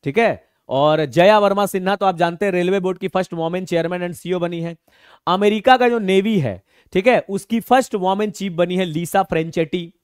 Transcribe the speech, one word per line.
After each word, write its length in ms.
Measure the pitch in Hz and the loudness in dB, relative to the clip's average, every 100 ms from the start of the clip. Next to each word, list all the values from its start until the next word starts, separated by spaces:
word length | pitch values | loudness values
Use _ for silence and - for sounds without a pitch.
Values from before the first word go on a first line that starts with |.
ठीक 140 | 147 143 | -2 0
है। 260 | 226 117 _ _ _ | 0 -2 _ _ _
और 360 | 131 147 156 | 0 2 2
जया 340 | 151 120 180 214 | 0 4 6 6
वर्मा 280 | 202 196 202 | 4 0 -2
सिन्हा 300 | 190 185 202 | -2 -4 0
तो 100 | 196 | -2
आप 100 | 175 | 0
जानते 280 | 170 170 | -2 0
हैं, 80 | 202 | -2
रेलवे 280 | 180 180 196 | 0 0 0
बोर्ड 180 | 185 180 | -2 -4
की 100 | 190 | -4
फर्स्ट 260 | 185 185 | -4 -4
वुमेन 300 | 170 165 180 | -4 -4 -4
चेयरमैन 440 | 185 170 165 180 175 | -4 -2 -2 -4 -8
and 60 | |
सीईओ 240 | 165 170 180 | -10 -6 -4
बनी 220 | 170 170 | -4 -6
है। 160 | 165 170 _ _ _ _ - | -8 -12 _ _ _ _ -2
अमेरिका 500 | 185 208 214 226 254 | 2 2 2 4 4
का 120 | 247 | 4
जो 100 | 233 | 0
नेवी 400 | 196 190 196 208 | 2 2 2 0
है, 240 | 127 92 _ _ _ | -2 -6 _ _ _
ठीक 140 | 180 202 | 0 2
है, 180 | - - | 2 0
उसकी 320 | 196 - 226 | -8 -4 -6
फर्स्ट 340 | - 254 - | 2 2 2
वुमेन 360 | 208 185 190 214 | -2 -2 -2 -4
चीफ 220 | - 196 | -4 -8
बनी 240 | 165 175 180 | -2 -2 0
है 80 | |
लीसा 380 | 185 156 170 196 | -2 -4 -2 -2
फ्रेंचेटी। 720 | 185 160 165 165 160 190 170 _ | 0 -2 -2 -4 -2 -4 -8 _